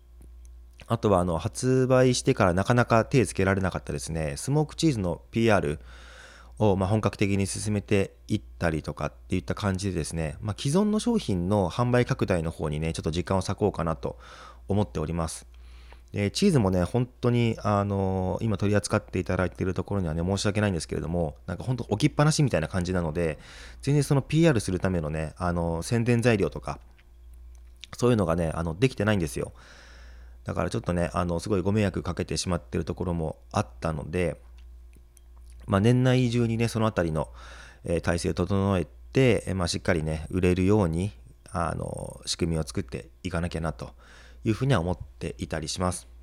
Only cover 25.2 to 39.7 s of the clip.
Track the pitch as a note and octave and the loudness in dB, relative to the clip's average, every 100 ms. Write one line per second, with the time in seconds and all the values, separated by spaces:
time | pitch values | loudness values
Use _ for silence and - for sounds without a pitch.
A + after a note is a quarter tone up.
25.2 | D2+ - F2+ F2 E2+ E2 - A#2 A#2 A#2 | -6 -4 -2 0 0 -2 -2 0 2 2
26.2 | B2 G#2+ E2 - - C#2 - - - - | 4 2 0 -4 -10 -10 -14 -20 -20 -20
27.2 | - - - - - - - - A#2+ A#2 | -20 -20 -20 -20 -20 -20 -16 0 4 4
28.2 | E2+ E2+ E2 D#2+ E2+ E2 C3 - G#2 G2+ | 4 2 0 -2 -4 0 0 0 0 2
29.2 | D#2 - - - - - - - - - | 0 -4 -8 -10 -20 -20 -20 -20 -20 -20
30.2 | - - - F#2 E2+ - - F2 E2+ F#2 | -20 -16 -8 -2 -2 -2 -2 0 0 0
31.2 | F2+ E2+ G#2 G2+ F2+ G#2+ G2 E2+ E2+ E2+ | -2 -2 -2 -2 0 2 2 0 -4 -4
32.2 | F2 D#2 F#2+ F2 - F2+ D#2+ F2 F2+ E2+ | -4 -4 -2 -4 -4 -6 -4 -4 -4 -4
33.2 | D#2+ - - - - - E2 D#2 C#2 F2+ | -4 -8 -6 -2 -2 -4 -4 -4 -4 -2
34.2 | E2+ D2 - - - - - - - - | -2 -4 -12 -20 -20 -20 -20 -20 -20 -20
35.2 | - - - - - G2 A2+ B2+ B2+ B2+ | -20 -20 -20 -14 0 4 4 4 4 4
36.2 | B2 A#2+ A#2 A2+ A#2 A2+ A2 G2 E2+ D#2 | 2 2 0 0 0 0 0 2 0 0
37.2 | C#2 - - - - - - E2 - E2+ | -4 -8 -18 -18 -20 -12 -4 -2 0 0
38.2 | F#2 E2+ F2 G2 G2 F#2+ D#2+ - - C3 | 0 0 0 2 2 0 -2 -8 -4 2
39.2 | C3 G2 - F#2+ F2 | 4 2 0 -2 -2